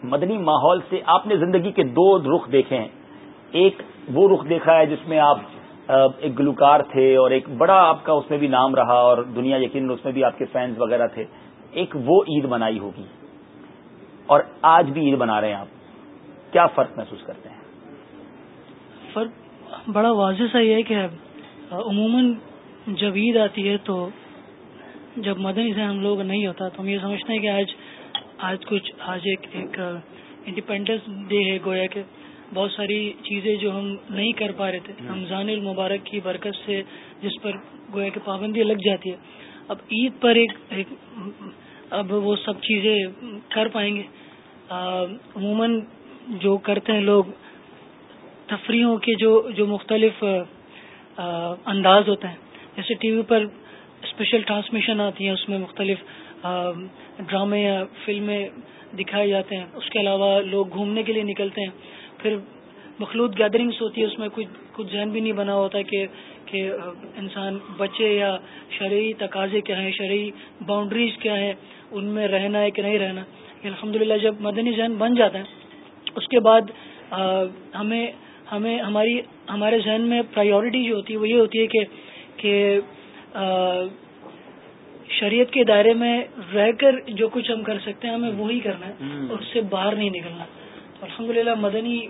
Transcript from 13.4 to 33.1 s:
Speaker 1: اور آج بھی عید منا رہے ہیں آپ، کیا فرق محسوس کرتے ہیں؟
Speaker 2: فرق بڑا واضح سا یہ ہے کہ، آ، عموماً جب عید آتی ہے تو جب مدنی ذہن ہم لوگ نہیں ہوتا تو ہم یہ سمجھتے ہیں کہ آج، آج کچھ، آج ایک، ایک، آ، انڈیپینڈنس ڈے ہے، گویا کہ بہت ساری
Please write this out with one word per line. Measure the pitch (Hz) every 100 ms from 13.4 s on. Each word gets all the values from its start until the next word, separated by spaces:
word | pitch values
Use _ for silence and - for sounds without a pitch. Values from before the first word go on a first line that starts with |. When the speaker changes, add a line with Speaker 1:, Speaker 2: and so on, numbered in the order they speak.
| - - - - - - - - -
Speaker 1:
اور | 143 - -
آج | 156 165 160
بھی | 139
عید | 147 135
منا | 120 107
رہے | 107
ہیں |
آپ، | 101 98 - - - - - - - -
کیا | 175 170
فرق | - 127 -
محسوس | 110 -
کرتے | - - -
ہیں؟ | - - - - - - - - - - - - - - - -
Speaker 2:
فرق | - 226 - - - - - -
بڑا | 208 226
واضح | 220 196 190 233
سا | 240
یہ | 226
ہے | 220
کہ، | 220
آ، | 214 185 165 - - - - -
عموماً | 175 226 202 220 240 254 226 - - - - -
جب | 185 202
عید | 190 220 226
آتی | 214 202 196
ہے | 202
تو | 202 185 180 208 - - - - - - - - - -
جب | 202 190
مدنی | 190 190 233
ذہن | 208
ہم | 208 196
لوگ | 196 202
نہیں | 190 202 202
ہوتا | 170 190
تو | 180
ہم | 196
یہ | 202
سمجھتے | 190 202 -
ہیں | 220
کہ | 208
آج، | 196 196 - - - - - - -
آج | 185 190 -
کچھ، | 202 - -
آج | - 185
ایک، | 180 190 -
ایک، | 185 185 -
آ، | 180 175 - - - - -
انڈیپینڈنس | 185 - 202 202 220 220 196 196
ڈے | 208 190
ہے، | 190
گویا | 190 185 185
کہ | 202 196 - - - -
بہت | 185 202
ساری | 196 202 208 208